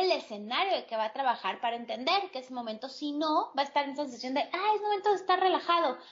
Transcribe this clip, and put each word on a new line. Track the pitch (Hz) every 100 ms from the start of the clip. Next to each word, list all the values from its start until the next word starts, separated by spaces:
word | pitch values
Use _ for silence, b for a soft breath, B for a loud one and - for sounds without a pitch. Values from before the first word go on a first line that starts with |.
el | 370
escenario | 302 - 208 208 254 392 311
de | -
que | 226
va | 220
a |
trabajar | 247 269 226 190 196
para | 240 233
entender | 240 220 262 392 381
que | 262
es | 254
momento. | 254 233 220 269
Si | - 294
no, | 294 311 311 453 277
va |
a | 277
estar | 294 277
en |
esa | 277
sensación | 285 240 254
de, | 269
"Ay, | - 339 403 415
es |
momento | 415 403 415
de | 381
estar | 370 370
relajado. | 381 359 - 339 311 254 B